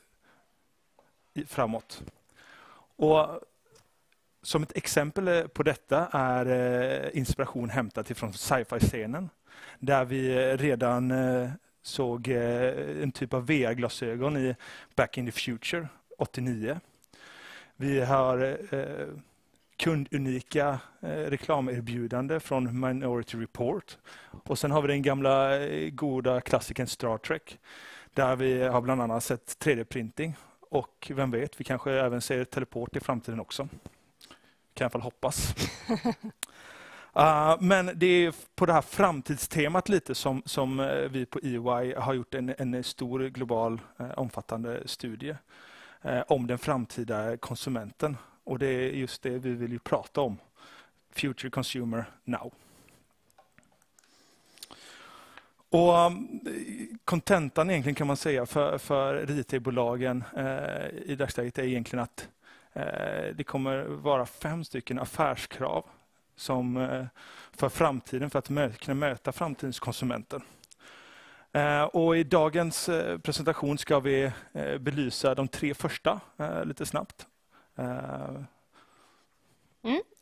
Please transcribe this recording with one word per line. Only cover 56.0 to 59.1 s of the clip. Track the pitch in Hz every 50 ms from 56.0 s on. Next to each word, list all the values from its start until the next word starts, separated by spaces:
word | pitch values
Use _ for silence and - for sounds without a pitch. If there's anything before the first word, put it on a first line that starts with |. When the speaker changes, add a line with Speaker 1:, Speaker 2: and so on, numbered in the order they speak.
| 170
Speaker 1:
um, | 175 175 190 - - - - - - - - - - - - - - 233 - -
kontentan | - 180 165 - - 202 175 156 135 - - 156 185
egentligen | 185 156 123 143 143
kan | - 151
man | 139 143
säga | 131 - 156 143 127 120
för, | - - 151 143 - - 139
för | - - 147 139 135 139